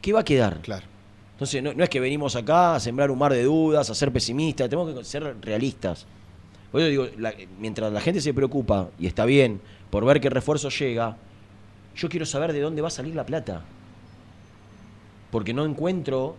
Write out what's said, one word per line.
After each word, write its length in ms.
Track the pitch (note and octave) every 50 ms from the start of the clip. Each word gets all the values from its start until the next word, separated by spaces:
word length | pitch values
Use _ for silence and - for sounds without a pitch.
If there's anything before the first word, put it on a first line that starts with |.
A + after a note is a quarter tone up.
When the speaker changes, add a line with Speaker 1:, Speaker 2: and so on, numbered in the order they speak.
Speaker 1:
¿qué 120 | - F#3+ G#3
va 80 | A3
a 40 | F#3+
quedar? 360 | - D3+ C3 A#2 G2+ F2 D#2
Speaker 2:
Claro. 240 | E2 - G2+ F#2+ - - - - - - - - - - -
Speaker 1:
Entonces, 280 | - C#3 C3+ - C3+
no, 120 | B2+ D3 B2
no 100 | B2+ F3
es 60 | E3+
que 100 | - C#3+
venimos 360 | B2+ C3 C#3+ D3 D3 C3+ - B2
acá 380 | A2+ G#2 D#3 F3 F3+ F3 E3
a 40 | C3+
sembrar 320 | G#2 A#2 A#2 C3 C#3+ C#3
un 80 | C3+ B2+
mar 140 | C#3+ C#3+ C#3
de 100 | B2 A#2+
dudas, 460 | C3 D#3 D#3+ D#3+ D#3 D#3 D3+ C#3 -
a 60 | A2
ser 160 | - D3 C#3
pesimistas, 580 | B2 C3 A2+ - A#2 C#3 D#3+ D#3+ C#3+ - C3 A#2+
tenemos 240 | C#3 E3 F3+ E3 D3 B2+
que 60 | A2
ser 320 | - - C#3+ D3+ D3 - A2
realistas. 640 | F#2 G2+ G#2+ G#2+ B2 C3+ B2 - - F#2 E2 - - - - - - - - - - - - - - -
Por 80 | - C3
eso 80 | E3 D#3+
digo, 180 | C#3+ C#3 B2+ A#2+ - G#2+
la, 160 | A2 A2 G#2 G#2 G2 F2+ F#2 F#2+
mientras 320 | G#2+ A2 G#2 F2 A2 G#2+
la 80 | G#2+ G#2
gente 220 | G2+ D#3+ F3+ G3
se 120 | C3+ D3+ C3+
preocupa, 560 | C3 C3+ B2+ B2 C#3+ B2 - G#2 G2 F#2 D#2+ - -
y 100 | E2 F2+
está 180 | E2+ - G#2+
bien, 340 | A#2+ C#3 C#3+ C3+ A#2+ G#2+ G2 - - - - - -
por 160 | - G2+ G#2+
ver 160 | B2 C#3+ D3+
qué 80 | B2 C#3
refuerzo 400 | B2 C3 - - D3+ D3 D3+ C#3
llega, 480 | B2 - D3 B2+ A#2+ A#2 A#2 A2+ A2 - - - - - - - - - - - - - - - -
yo 140 | - - E3
quiero 160 | D#3 F3 D#3+
saber 280 | D3+ - C#3 D3+ E3 D#3
de 80 | C#3+
dónde 200 | C#3+ D#3 D#3+ D3+
va 60 | D3+ E3
a 40 |
salir 220 | - - C3 D#3 E3
la 120 | D#3 B2
plata. 360 | A#2 C#3 D#3+ - - F#2+ E2 D#2 - - - - - - - - - - - - - - - - - - - - - - - - - - - - - - - - -
Porque 240 | - A2+ G#2 F2+ A#2
no 120 | C3+ D3+
encuentro 680 | D#3 D3 C3+ D3+ F3+ F#3+ F3+ C#3+ C#3 C3+ C3 C3 D3 E3+